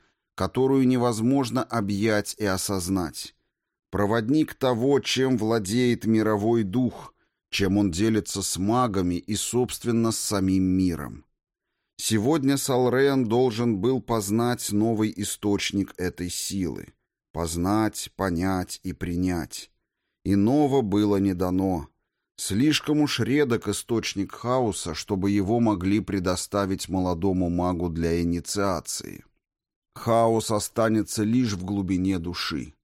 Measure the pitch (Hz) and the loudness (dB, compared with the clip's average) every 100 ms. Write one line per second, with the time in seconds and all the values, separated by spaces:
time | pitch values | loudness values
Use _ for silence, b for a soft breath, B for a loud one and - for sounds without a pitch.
0 | _ _ _ - 95 123 131 135 127 127 | _ _ _ -6 -4 0 2 4 4 4
1 | 123 110 117 139 135 123 - 113 101 101 | 0 2 2 2 0 -2 -2 -4 -2 0
2 | 110 107 104 - 104 95 - 98 87 95 | 2 0 -2 -4 -2 -2 -2 -4 -2 -2
3 | 80 - - _ _ _ _ _ _ 92 | -2 -8 -16 _ _ _ _ _ _ -2
4 | 101 117 110 156 156 - 131 117 131 139 | 0 0 2 0 0 0 0 2 2 2
5 | - 123 131 123 110 117 95 117 123 117 | 2 0 0 0 0 0 0 0 2 2
6 | 107 113 110 107 110 117 98 113 123 - | 2 2 2 0 2 2 0 0 -2 -4
7 | - _ _ _ _ - 95 101 101 82 | -18 _ _ _ _ -2 2 4 2 2
8 | 113 110 - 101 95 - 98 120 123 98 | 0 0 -2 -6 -4 -2 0 2 0 0
9 | 90 87 - 104 - 120 123 - 117 117 | 0 -2 -4 -6 -2 -2 -2 -4 0 2
10 | 113 110 - 101 95 95 92 92 92 78 | 2 0 -2 0 4 4 4 4 2 0
11 | 71 - _ _ _ _ _ _ _ - | -8 -12 _ _ _ _ _ _ _ -8
12 | - 110 113 160 131 139 - 127 127 127 | 0 2 2 2 2 0 0 2 2 4
13 | 139 135 113 117 127 110 120 101 110 131 | 4 2 2 2 2 2 0 0 0 0
14 | - 113 98 110 120 120 - 104 110 110 | 0 -2 0 0 0 -2 -2 0 2 2
15 | 110 - 101 - 104 98 - 98 92 - | 0 -2 -6 -4 0 0 0 -2 -4 -4
16 | 90 - 87 - - 98 87 50 50 _ | -6 -4 -8 -6 -6 -4 -4 -6 -12 _
17 | _ _ _ 80 82 85 90 107 110 - | _ _ _ -6 -4 -2 0 2 0 -4
18 | - - 95 85 95 92 90 - 92 - | -12 -4 -2 0 0 -2 -4 -8 -10 -8
19 | 90 87 90 87 - - - _ _ _ | -6 -2 -2 -2 -6 -14 -18 _ _ _
20 | _ _ - 101 104 143 147 135 107 101 | _ _ 0 2 4 4 4 2 2 2
21 | 104 101 98 90 90 92 95 87 - _ | 2 4 2 0 0 2 0 -2 -6 _
22 | _ _ _ - - 98 147 143 - 151 | _ _ _ -12 -4 2 2 2 0 0
23 | 147 - 135 143 135 113 104 98 - 113 | 0 0 0 2 2 0 -2 -6 -2 -2
24 | 101 98 95 - 120 127 117 92 87 80 | -2 -6 -8 -6 -2 0 0 -2 -6 -8
25 | - 98 98 101 92 117 117 98 92 107 | -4 -2 2 2 2 2 2 2 0 0
26 | - 98 90 90 - 101 98 95 - 92 | 0 -2 -2 -2 -2 -2 -2 -4 -2 -2
27 | 90 85 95 92 87 87 90 87 87 80 | 0 0 0 0 0 0 0 0 -2 -2
28 | 82 85 85 87 - 101 98 82 - - | 0 0 0 -2 -4 -2 -2 -2 -6 -10
29 | - 50 - _ _ _ _ _ _ - | -10 -16 -20 _ _ _ _ _ _ -6
30 | 117 113 113 113 - 107 - - 113 110 | 2 4 4 2 0 -2 -2 0 2 2
31 | 98 - 107 123 120 98 92 101 92 92 | 0 -2 2 2 0 -2 -4 -2 0 0
32 | 95 95 82 85 - 76 58 _ | 0 0 -4 -6 -6 -6 -8 _